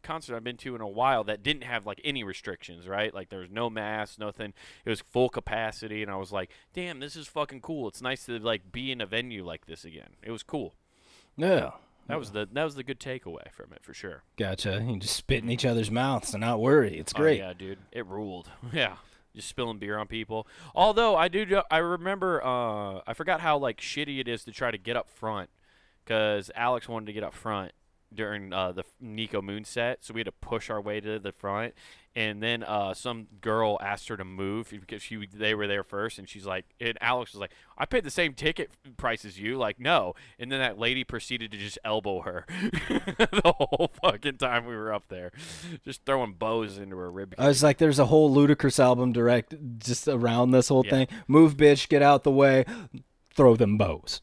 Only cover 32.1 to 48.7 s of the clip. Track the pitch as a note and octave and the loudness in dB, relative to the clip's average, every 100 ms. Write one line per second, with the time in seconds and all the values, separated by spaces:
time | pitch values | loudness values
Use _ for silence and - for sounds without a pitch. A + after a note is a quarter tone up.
32.1 | A#2+ G#2+ G#2 A2+ A#2 - G#2+ G2 F#2+ B2 | -4 -4 -2 -4 -4 -2 -2 -2 -4 -8
33.1 | A2+ G#2 G2+ A2+ A2 A2 G2+ G2 G2+ - | -10 -12 -8 -2 2 2 0 -4 -6 -8
34.1 | G#2+ F#2 F#2+ G2 G#2+ A2+ G#2 F2+ G#2+ - | -10 -8 -6 -4 -4 -8 -16 -14 -14 -12
35.1 | A2 G2+ G#2 G#2+ G#2+ G#2 G2+ F#2+ G2+ A2+ | -12 -12 -2 0 0 0 -2 -4 -6 -6
36.1 | - F#2+ G#2 F#2+ F#2+ - _ A#2+ A2 A#2 | -8 -16 -14 -8 -8 -8 _ -6 -2 -2
37.1 | B2 A#2 G2+ G2 - _ - C#3 B3+ D3+ | -2 -4 -10 -12 -12 _ -8 -2 -2 -2
38.1 | F3+ E3 B2 D#3 E3 D#3 _ C3+ A#2 B2 | -2 -2 0 -4 -2 -8 _ -20 -6 -4
39.1 | A2+ G#2+ F#2 G#2 C3 A2 G#2 C3 E3 F2+ | -4 -8 -8 -6 -2 -4 -2 0 0 0
40.1 | - - - B2 C3+ B2+ G2+ A#2+ B2+ B2 | -8 -18 -16 -6 -2 -2 0 -2 -2 -4
41.1 | A#2 - B2 A2+ G#2 G2+ - A2 A2 G2+ | -10 -8 -8 -8 -10 -12 -8 -2 -2 0
42.1 | F#2 F#2+ F2+ - F3+ G#3 E3 - - - | -4 -6 -10 -10 -6 -4 -4 -2 -4 -4
43.1 | - A3+ G3+ F3 - C#3+ C#3+ E3+ - F3 | 0 2 4 4 4 0 0 -2 0 0
44.1 | G#2+ C#3+ C3 B2+ A#2+ A#2 A2+ A2 G#2 _ | 0 -6 -2 0 0 -2 -8 -4 -6 _
45.1 | F#2 F2+ C#3 E3 E3 E3+ E3 - C3 - | -12 -12 -14 -16 -14 -14 -12 -12 -10 -2
46.1 | C3+ A#2 F2 A2 A2+ A2 G2 G2 F#2 F2+ | 0 0 -4 -2 -2 -2 -8 -12 -10 -8
47.1 | F#2 G2 - C#3 C3 D3 C#3 D#3+ C#3 A#2+ | -10 -10 2 4 6 4 6 4 6 6
48.1 | D#3 D3+ C3+ D3 D3 C#3 | 8 8 8 8 6 4